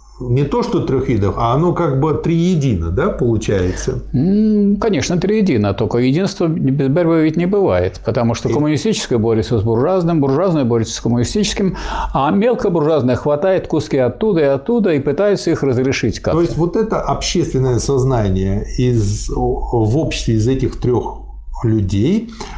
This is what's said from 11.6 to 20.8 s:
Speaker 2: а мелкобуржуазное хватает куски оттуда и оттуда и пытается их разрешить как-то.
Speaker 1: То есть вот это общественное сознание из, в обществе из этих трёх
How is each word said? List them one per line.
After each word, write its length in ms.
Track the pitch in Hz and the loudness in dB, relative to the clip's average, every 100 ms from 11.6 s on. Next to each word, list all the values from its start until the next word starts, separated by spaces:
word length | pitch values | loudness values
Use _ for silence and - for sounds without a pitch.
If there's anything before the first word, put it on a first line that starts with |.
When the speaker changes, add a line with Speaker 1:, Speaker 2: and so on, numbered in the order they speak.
| 190 - - - - | -2 -2 -6 -6 -4
Speaker 2:
а 180 | 147 143 | -2 0
мелкобуржуазное 840 | 196 233 247 - 170 151 156 123 120 | 2 2 0 0 0 2 2 2 0
хватает 500 | 147 147 190 185 - | 0 0 2 0 0
куски 300 | 156 - 143 | -4 0 0
оттуда 420 | 123 117 220 170 | 0 0 0 2
и 60 | 143 | 2
оттуда 480 | 139 139 240 202 | 0 0 0 2
и 60 | 147 | 0
пытается 500 | 147 139 202 190 175 | 0 0 0 0 0
их 100 | 156 | 0
разрешить 600 | 139 123 131 127 117 - | 0 0 0 0 -2 -2
как-то. 160 | - 156 | -2 0
Speaker 1:
То 40 | |
есть 160 | 170 - | 0 0
вот 200 | 170 208 | -2 0
это 240 | 214 175 | -2 -2
общественное 800 | - 139 - 180 151 131 131 117 | -2 -4 -2 -2 0 0 0 0
сознание 840 | - 139 131 123 101 95 95 101 - 139 | 0 0 2 0 0 0 0 -2 -4 -2
из, 500 | 123 117 104 107 - | 0 2 0 -2 -4
в 720 | - 123 127 - 120 107 139 | -2 -2 -2 -2 0 2 0
обществе 380 | 160 - - 110 | -2 -2 0 0
из 120 | 113 | 0
этих 320 | 131 123 | 0 -2
трёх 380 | - | -2